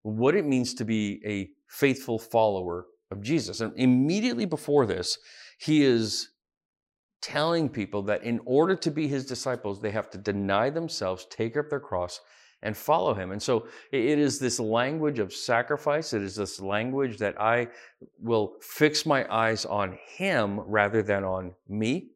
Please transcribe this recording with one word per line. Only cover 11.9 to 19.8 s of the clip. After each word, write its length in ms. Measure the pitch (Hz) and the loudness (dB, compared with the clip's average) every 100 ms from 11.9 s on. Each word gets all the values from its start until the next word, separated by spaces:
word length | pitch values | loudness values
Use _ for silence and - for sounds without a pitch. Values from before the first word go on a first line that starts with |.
| 92 90 - _ - _ _ | -4 -4 -8 _ -20 _ _
and 140 | 104 104 | -8 -6
follow 380 | - 160 180 | 0 2 2
him. 180 | 101 92 | -2 -4
And 120 | 101 | -6
so 240 | - 117 - - - | 0 0 -2 -20 -4
i-, 20 | 139 | 0
it 220 | 117 147 | 2 4
is 220 | 143 143 | 2 2
this 200 | 127 117 | -2 -2
language 600 | 110 113 131 160 151 127 | 0 0 0 0 -2 -2
of 120 | 95 | -4
sacrifice. 840 | - - 117 123 147 151 147 160 | -6 0 0 2 -2 0 0 0
It 100 | 113 | -4
is 120 | 98 98 | -4 -4
this 240 | 98 - | -6 -6
language 600 | 98 104 120 135 135 101 | -2 -2 0 -2 -2 0
that 200 | 104 - | -4 2
I 280 | 107 120 120 - - _ - _ | 2 2 0 -8 -20 _ -20 _
will 360 | 113 113 104 - | 0 0 0 -6
fix 440 | - - 151 151 160 | -16 2 2 4 2
my 260 | 135 - | 0 2
eyes 340 | 110 113 110 - | 2 2 0 -2
on 340 | 101 | -2